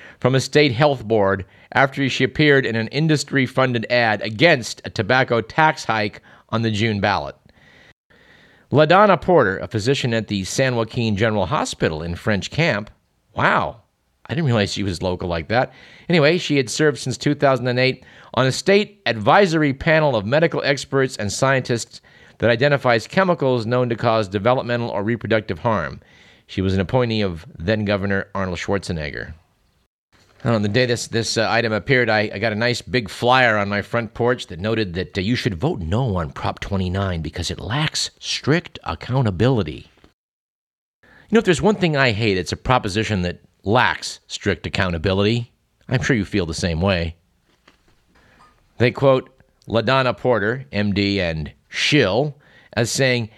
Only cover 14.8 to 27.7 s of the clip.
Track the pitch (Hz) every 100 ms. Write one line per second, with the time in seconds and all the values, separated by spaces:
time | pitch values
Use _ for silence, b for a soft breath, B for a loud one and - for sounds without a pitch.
14.8 | 98 82 92 90 92 85 76 113 127 B
15.8 | B B B 170 143 175 - 143 131 -
16.8 | 156 123 131 113 147 143 143 131 123 123
17.8 | 131 131 B B B - 131 - - 202
18.8 | 208 - 120 113 104 180 196 160 147 131
19.8 | 170 156 151 113 101 147 165 147 131 143
20.8 | - 135 135 - 101 - 135 135 120 120
21.8 | - - b b b - 110 117 143 139
22.8 | 127 117 - 190 185 170 135 123 110 123
23.8 | 123 117 120 113 98 101 110 127 113 120
24.8 | 117 - 104 117 104 110 107 87 117 104
25.8 | 69 - b b b b - - 95 95
26.8 | 90 127 120 110 98 82 - - 85